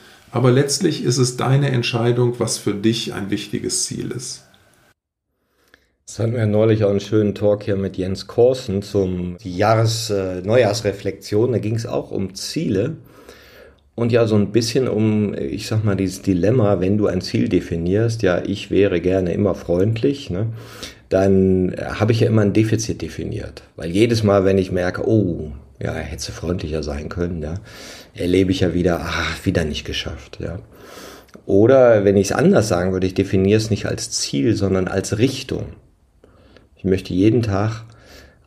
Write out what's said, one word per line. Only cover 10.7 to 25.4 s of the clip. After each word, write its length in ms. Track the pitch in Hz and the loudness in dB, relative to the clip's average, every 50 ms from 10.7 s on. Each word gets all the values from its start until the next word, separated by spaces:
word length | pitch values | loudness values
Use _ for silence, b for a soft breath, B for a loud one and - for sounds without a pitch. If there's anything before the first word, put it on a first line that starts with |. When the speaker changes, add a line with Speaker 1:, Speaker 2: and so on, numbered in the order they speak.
| 104 104 - 101 98 - - 98 - - - - 104 104 120 127 | 2 0 -2 -4 -4 -2 -6 -8 -8 -8 -8 -2 0 0 2 2
Speaker 2:
Da 80 | 120 98 | 0 -2
ging's 280 | 98 107 117 113 117 | -2 -2 -4 -4 -4
auch 240 | - 135 139 - - | -4 -4 -6 -6 -4
um 240 | 107 98 98 92 - | -6 -6 -6 -6 -6
Ziele 640 | - - - - 147 170 160 104 92 110 151 160 - B B B B B B B B B B B B B B B B B _ - | -10 -12 -8 -6 -4 -2 -2 0 0 0 -2 -4 -10 B B B B B B B B B B B B B B B B B _ -8
und 180 | - 117 120 120 | -4 -2 0 2
ja 140 | 117 117 | 2 4
so 100 | 104 107 | 4 4
ein 160 | 104 104 - 107 | 2 2 2 2
bisschen 340 | 117 120 117 - 135 131 | 0 0 0 0 0 0
um, 480 | 117 - 107 110 107 107 107 104 98 - | 0 0 0 2 2 2 2 0 -2 -2
ich 320 | - - - - 107 - | -4 -6 -6 -6 -8 -6
sag 160 | - 113 110 107 | -4 -2 -2 0
mal, 140 | 104 98 | 0 0
dieses 240 | 90 98 92 92 - | 0 0 -2 -4 -4
Dilemma, 580 | - 98 95 87 87 101 127 131 104 101 101 87 | 0 0 0 2 4 2 4 4 4 2 2 2
wenn 200 | 90 95 104 104 | 2 0 0 2
du 80 | 101 | 0
ein 160 | - - 92 87 | 0 0 -2 -4
Ziel 260 | - - 113 123 117 | -4 -2 -2 0 2
definierst, 760 | 90 87 87 - 87 82 82 87 95 107 113 117 113 - 104 | 0 0 0 0 -6 -4 -2 0 0 2 0 0 -2 0 0
ja, 200 | 90 87 - - | 0 0 0 -2
ich 260 | - 98 - - - | -4 -6 -6 -4 -2
wäre 300 | - 92 101 101 90 85 | 2 2 2 4 2 0
gerne 320 | 85 90 95 95 92 87 87 | 0 2 2 2 0 0 0
immer 220 | 95 101 95 85 | 0 0 0 0
freundlich, 760 | - - - 85 87 95 113 113 113 127 139 139 139 - - | -2 -2 -2 0 2 2 0 0 0 0 -2 -2 -2 -6 -8
ne, 200 | - 101 113 113 B B B B B B B B B B B - | -6 -4 -4 -6 B B B B B B B B B B B -2
dann 640 | 92 95 95 98 98 95 95 95 92 92 92 90 - - | 0 2 4 4 4 4 4 4 4 2 2 0 -2 -6
habe 320 | - 71 - - 107 110 117 | -8 -8 -2 -2 2 2 2
ich 80 | 113 | 2
ja 60 | 117 | 2
immer 160 | - 110 107 104 | 2 4 4 2
ein 100 | 101 92 | 4 2
Defizit 480 | 107 110 - 113 - - - 85 - | 2 2 2 0 -2 -2 -4 -6 -8
definiert. 640 | 85 78 - - 82 - 76 71 - - - - - - - | -8 -10 -8 -8 -8 -8 -8 -8 -10 -12 -14 -18 -20 -20 -16
Weil 140 | - - 85 | -12 -8 -4
jedes 320 | 85 98 117 120 117 110 107 | 0 2 2 2 2 2 2
Mal, 220 | 101 101 101 92 | 4 4 4 4
wenn 140 | 95 98 98 | 4 4 2
ich 120 | 90 - | 2 0
merke, 380 | 90 90 90 90 92 - - - | -2 -2 -2 -2 -4 -2 0 2
oh, 440 | 113 107 98 90 80 76 | 2 4 2 2 -2 -4